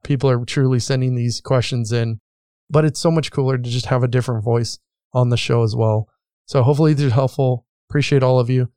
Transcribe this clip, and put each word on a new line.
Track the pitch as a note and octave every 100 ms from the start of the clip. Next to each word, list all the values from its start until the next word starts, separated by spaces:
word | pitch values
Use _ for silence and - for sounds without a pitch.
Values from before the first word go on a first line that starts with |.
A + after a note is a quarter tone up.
People | - C#3 C#3
are | B2
truly | A#2+ - C3 B2+
sending | - C3+ B2+
these | B2 A#2+ A2+
questions | - C3 - B2 A2
in, | A#2 A2+ A2 _ _ _ _ _
but | D3+
it's | D#3 -
so | E3+
much | E3 C#3+
cooler | - C3 C3
to | A#2+
just | B2 -
have | B2+
a | B2
different | B2 A#2+ A2+
voice | G#2+ A#2 A2+ - _ _ _
on | B2+ B2
the | A#2+
show | - B2
as | A2+
well. | A#2+ A2 G#2+ G#2+ _ _ _ -
So | C#3+
hopefully | B2 C#3+ D#3
these | C#3+ C#3+
are |
helpful. | A#2 C3+ - C3 B2 _ _ _
Appreciate | D3 C#3 C#3+
all | C3 B2+
of | A#2+
you. | B2+ B2